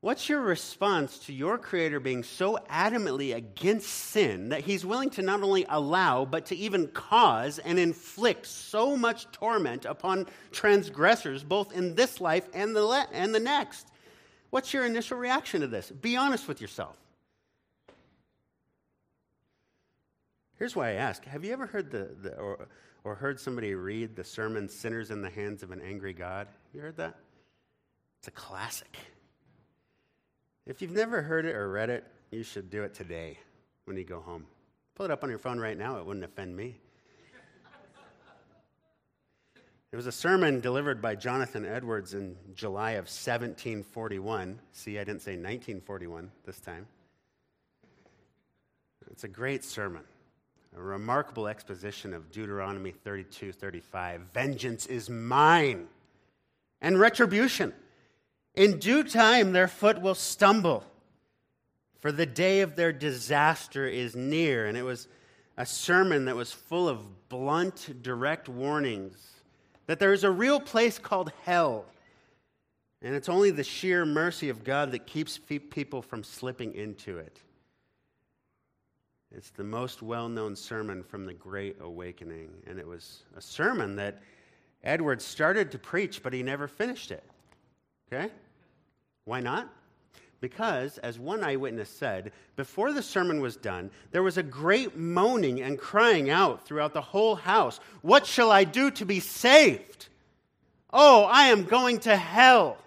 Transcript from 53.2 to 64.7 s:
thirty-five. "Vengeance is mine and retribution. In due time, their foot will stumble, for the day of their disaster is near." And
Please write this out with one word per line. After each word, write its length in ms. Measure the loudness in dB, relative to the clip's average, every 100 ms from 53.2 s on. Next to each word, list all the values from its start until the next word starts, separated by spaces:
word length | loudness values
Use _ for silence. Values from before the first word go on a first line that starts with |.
| -12 -16 -16
thirty-five. 680 | -12 -14 -14 -14 -10 -10 -10 -10
"Vengeance 540 | -6 -4 -4 -8 -8 -8
is 240 | -8 -8
mine 800 | -10 0 4 6 6 4 -2 -10 _ _ _ _ _ _ _ _ _
and 200 | 0 6
retribution. 760 | 6 6 2 4 0 0 -4 -6 -20 _ _ _ _ _ _ 4
In 240 | 4 4
due 240 | 2 2
time, 500 | 2 6 8 8 6
their 140 | 4 2
foot 340 | 4 4 4
will 140 | 0 -2
stumble, 680 | -4 4 6 6 4 0 -4 _ _ _ _ _ _ _ _ _ _ _
for 120 | -4
the 140 | -2 -2
day 360 | 2 2 4
of 140 | 2 0
their 160 | -2
disaster 960 | 0 -6 -6 0 4 4 2 -4 -6 -4
is 280 | -4 -6 -6
near." 500 | -4 0 2 0
And 100 | -2